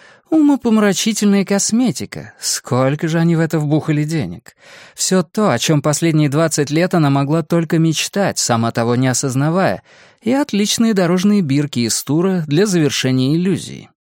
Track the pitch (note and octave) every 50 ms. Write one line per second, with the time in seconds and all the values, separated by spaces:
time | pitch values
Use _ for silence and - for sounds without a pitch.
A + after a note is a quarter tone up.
0 | - - - _ _ _ E4 D#4+ D4+ C#4+ C#4+ B3+ - A#3+ A3 A3 G#3 G#3 F#3+ -
1 | - A3 A3 - G#3+ G#3 G3+ G3+ F#3+ F#3 G3+ G3+ - - G#3+ A#3 B3+ A#3 - -
2 | G#2 - - - - - - _ - - - - - - C3 B2 C3 C3+ - D3+
3 | - D#3+ D#3+ E3+ E3 E3+ E3+ D#3+ E3 D#3+ E3+ D#3+ D3+ D3 D3 D#3 C#3+ - D#3 D3
4 | D3+ D3+ E3 D#3+ A#2+ E2+ F2 - - - _ _ _ - - - - - _ -
5 | - - F#3+ F#3 F3+ - _ - G#3+ G3 B2+ A2+ - - D#3+ D3 - D#3 D3 -
6 | - E3 D#3 D#3 D3+ D3 C3+ D3 E3 D#3+ - - D3 C3 C#3 D#3 F3 F3+ - F3
7 | D#3 C#3+ C#3 C#3 C#3 C#3 D3+ E3 D#3+ - F3 E3+ E3+ D#3 - E3 D#3+ D#3+ D#3 -
8 | - - - G3+ G3 D#3 G2 - - - A#2+ A2+ A2+ A#2 - C3 A#2 A#2 A#2+ A#2+
9 | C3 C3 B2 - - C#3 A#2+ C3 C#3 D#3 E3 F#3 F#3+ C#3+ F#2+ F2+ - _ - -
10 | - - _ _ _ A3 B3+ C#4 D4 - - D4 D#4 D4+ - - A#3 A3+ A3 F#3
11 | F#3 E3 F3+ F#3 F3+ G#3 G#3 G#3 F#3 C#3+ C3+ C#3+ D3 C#3 - B2 A#2+ A2+ - -
12 | - - C#3 D#3+ E3+ F#3+ F#3+ F3+ D#3+ D3+ C#3 D#3 G3+ A3 F#3 F3 D#3 C#3 A2+ -
13 | - C3 B2+ C3 B2+ C3 D3+ E3 F3+ F#3+ F3+ C3 - - C#2 - - - _ _